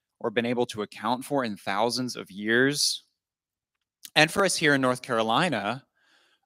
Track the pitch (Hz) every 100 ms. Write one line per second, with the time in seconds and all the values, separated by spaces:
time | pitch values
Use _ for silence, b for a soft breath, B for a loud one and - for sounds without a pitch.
0 | _ _ 117 107 117 120 123 107 101 -
1 | 110 123 - 143 120 98 - 98 120 123
2 | 127 113 101 95 107 120 135 143 - -
3 | - _ _ _ _ _ _ _ _ _
4 | - 160 156 - 190 - 156 139 127 123
5 | - 113 110 120 180 117 101 127 - _
6 | _ _ _ _